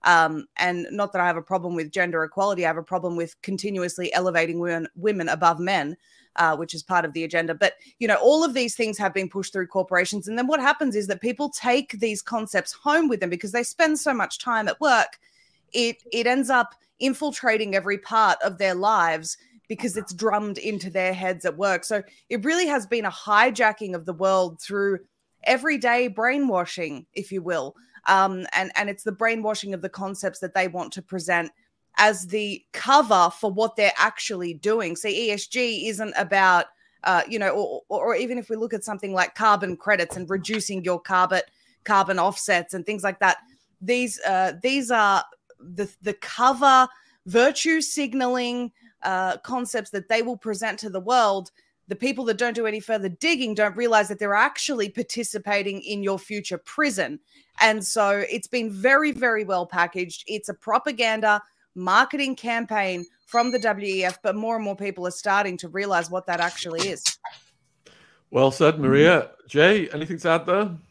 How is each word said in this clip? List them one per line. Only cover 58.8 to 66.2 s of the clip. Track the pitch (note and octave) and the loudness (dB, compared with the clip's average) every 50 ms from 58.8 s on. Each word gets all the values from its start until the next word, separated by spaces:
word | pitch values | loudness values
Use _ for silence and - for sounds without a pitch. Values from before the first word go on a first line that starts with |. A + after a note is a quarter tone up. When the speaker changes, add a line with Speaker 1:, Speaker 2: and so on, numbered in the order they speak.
| G3 C4 C4+ D4+ D4+ D4+ | 2 4 4 4 4 2
Speaker 1:
very | C4+ A3+ B3+ A#3+ A3+ G#3+ G#3+ | -2 0 0 0 0 0 -2
well | F#3 F#3+ F3+ F3 | 0 -2 -2 -2
packaged. | E3+ F3+ F3 F3 E3+ F3 F#3 F#3 E3+ - - - | -2 0 0 0 0 0 -6 -6 -6 -8 -16 -10
It's | - G#3+ G#3 - | -8 -8 -8 -8
a | - F#3+ | -10 -12
propaganda | _ _ A3 G#3+ B3 - D4+ B3+ A3 A#3+ A3+ A3 A3 A3 G#3+ G#3 G#3 G#3 _ _ _ _ _ _ | _ _ 0 0 0 0 -2 -2 0 0 0 0 2 2 2 2 2 0 _ _ _ _ _ _
marketing | F#3 F3+ F3+ F#3+ A3 C4 - - C#4 C#4 C4 C4 | -6 0 4 6 6 4 4 0 -4 -2 -4 -4
campaign | - - A#3+ A#3 A#3 A#3 - A3 G#3+ G3 F#3+ F#3 F3 F3 - _ _ _ | -6 -6 -4 -4 -4 -4 -2 -2 -2 -2 -2 -4 -6 -8 -12 _ _ _
from | _ - A#3+ A#3+ B3+ | _ 0 0 2 2
the | A#3+ B3 | 0 0
W | G#3+ A3+ G#3 G3 G3+ G3+ F#3+ | 0 0 -2 0 -2 -4 -2
E | F#3+ F#3 | 0 -2
F, | F3+ F3+ - | -2 -4 -2
but | - G#3 F#3+ | -4 -4 -2
more | G#3 A3 A3+ A#3 | -2 -2 -2 -2
and | A3+ G#3+ | -2 -2
more | G3+ G3 | -4 -6
people | G3 G3+ G3 F#3+ F3+ F3+ | -4 -6 -8 -6 -6 -8
are | F3+ | -8
starting | F3 - - G#3 G3 G3+ G#3 G3 F3+ | -8 -4 -2 0 2 2 0 0 -4
to | F3 - | -8 -12
realize | E3+ D#3+ F#3+ G3+ G3+ F#3+ E3+ E3+ D#3+ | -8 -6 -6 -2 0 0 0 0 -2
what | F3 F#3 | -6 -6